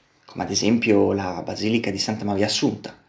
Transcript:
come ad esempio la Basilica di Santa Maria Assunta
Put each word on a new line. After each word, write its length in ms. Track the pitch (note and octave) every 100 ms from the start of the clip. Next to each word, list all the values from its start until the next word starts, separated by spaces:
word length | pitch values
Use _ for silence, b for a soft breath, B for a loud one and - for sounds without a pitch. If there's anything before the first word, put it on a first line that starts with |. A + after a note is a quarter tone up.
| B _
come 220 | - - F2+
ad 40 |
esempio 640 | G2 G2+ A#2 A#2 G2+ G2
la 300 | G2 F#2+ E2
Basilica 500 | - G#2 G#2 A#2 G#2+
di 80 | F#2+
Santa 240 | - G#2+
Maria 220 | G#2 G2 G#2+
Assunta 580 | - C3+ G#2+ - -